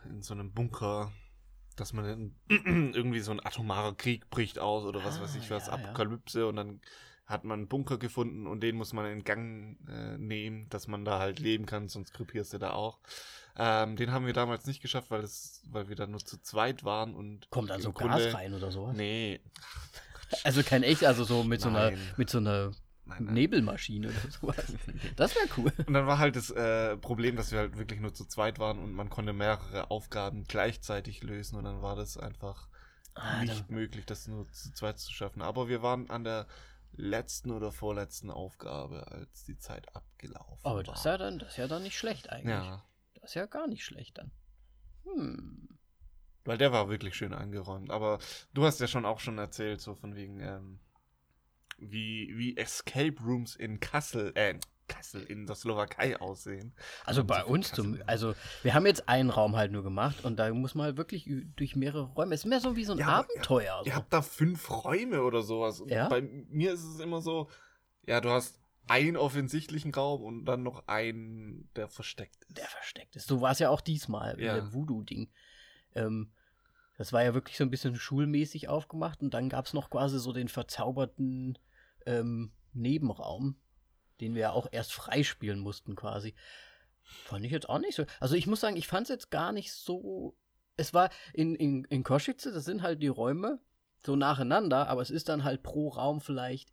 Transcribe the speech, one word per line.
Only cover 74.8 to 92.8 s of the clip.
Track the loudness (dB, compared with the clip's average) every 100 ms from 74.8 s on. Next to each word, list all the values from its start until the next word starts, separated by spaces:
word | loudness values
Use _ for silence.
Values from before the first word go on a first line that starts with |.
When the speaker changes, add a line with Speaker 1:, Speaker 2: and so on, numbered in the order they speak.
| -2 -2 -2 -8 -8 _ -20 -20 -20 -20 _
Speaker 2:
Ähm, | -2 0 0 -4 _ _ _ _ _ _ -10
das | 2
war | 6
ja | 6
wirklich | 4 0 0
so | 2
ein |
bisschen | 2 -2 -2
schulmäßig | 0 2 4 4 2 -2 0
aufgemacht | -2 -2 -4 -4 -2
und | -2
dann | 0 0
gab's | 0 -2
noch | -2 -2
quasi | 2 2 2
so | -2
den | -2 -2
verzauberten, | -4 -6 -4 -2 0 -2 0 -2 0 -4 -6 _ _ _ _ -2
ähm, | 0 2 -2 -4 -10 _
Nebenraum, | -2 2 4 2 0 -6 -2 -2 -2 _ _ _ _ _ -6
den | -2
wir | 2
ja | 2
auch | 2 0
erst | -4 -4
freispielen | -6 0 2 2 0 -4 -2
mussten | -4 -6 -8 -8
quasi. | -4 -4 -6 -12 -20 -20 -20 -20 _ _ _ -20 -8
Fand | -6 -2
ich |
jetzt | -2 0
auch | 0
nicht | 0 0
so. | -2 0
Also | 2 4
ich | 4
muss | 2
sagen, | 2 0
ich | 0
fand's | 0 0
jetzt | -4 -2
gar | -2 0
nicht | -2 -6
so, | -10 -4 -4 -4 -6 -8 -10 _ _ _ -4
es | 4
war | 6 6 4 -8
in, | 2 2 4
in, | 2 2 0
in | 0
Košice, | 4 4 4 -4 -4
das | -4
sind | -2 0